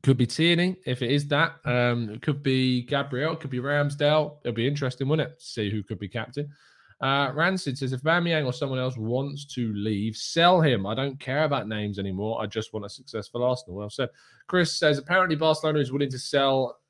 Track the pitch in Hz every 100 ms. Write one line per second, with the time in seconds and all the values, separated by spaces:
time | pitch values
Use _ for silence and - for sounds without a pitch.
0 | - 123 123 - 165 170 180 185 - 127
1 | 120 143 143 147 165 - 123 123 123 120
2 | 110 110 - 147 139 131 127 127 123 139
3 | 143 127 156 165 131 123 131 147 143 143
4 | 147 156 151 - 120 113 123 143 131 -
5 | 135 156 135 - - - 104 107 98 92
6 | 98 117 110 135 147 143 _ _ _ _
7 | 135 139 139 131 175 190 151 127 131 131
8 | 147 175 170 160 135 123 139 131 127 120
9 | 110 123 143 143 - - 117 101 107 104
10 | 110 110 - 165 175 185 160 113 95 117
11 | 139 135 - 135 156 139 104 107 104 101
12 | 98 92 107 113 107 110 107 110 101 -
13 | - 110 101 120 123 127 - 92 104 -
14 | 127 _ _ _ - 180 170 - 156 139
15 | 139 185 185 151 160 151 156 156 127 135
16 | 143 127 - 143 139 135 123 -